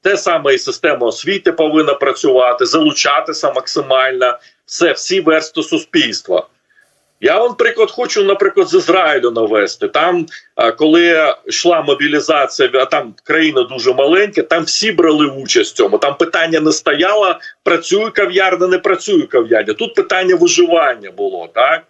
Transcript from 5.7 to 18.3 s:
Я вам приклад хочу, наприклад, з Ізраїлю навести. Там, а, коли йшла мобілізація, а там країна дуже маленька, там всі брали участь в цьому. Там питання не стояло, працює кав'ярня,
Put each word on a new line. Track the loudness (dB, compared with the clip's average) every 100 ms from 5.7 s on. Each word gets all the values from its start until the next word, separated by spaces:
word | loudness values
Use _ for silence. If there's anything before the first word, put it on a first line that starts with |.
| -6 -2 -2 -2 -6 -4 -4 -4 _ _ _ _ _ _ _
Я | 0 2
вам | 0
приклад | 0 -2 0 -2
хочу, | 0 -4 0
наприклад, | 0 2 0 2 2
з |
Ізраїлю | 2 2 2 2 2 0
навести. | 0 0 0 0 -4 -4
Там, | 0 0 -2 -4 -12 _
а, | -2 -2
коли | 2 4 4 4 4 2 -2 -6
йшла | -2 0 2
мобілізація, | 0 0 0 -2 0 0 0 0 0
а | 0
там | 0 -2 -4 -16
країна | -4 0 0 0
дуже | -2 -2 -2
маленька, | 0 2 2 2 -2
там | -2 -2
всі | -2 -4 -2
брали | 2 2 2 0
участь | -2 -2 0 0
в | 0
цьому. | 0 2
Там | -2 -2
питання | -2 0 0 0
не | 0
стояло, | 0 -2 0 0 2 0 -2 -8 -8
працює | -2 -2 0 -2 -2
кав'ярня, | -2 0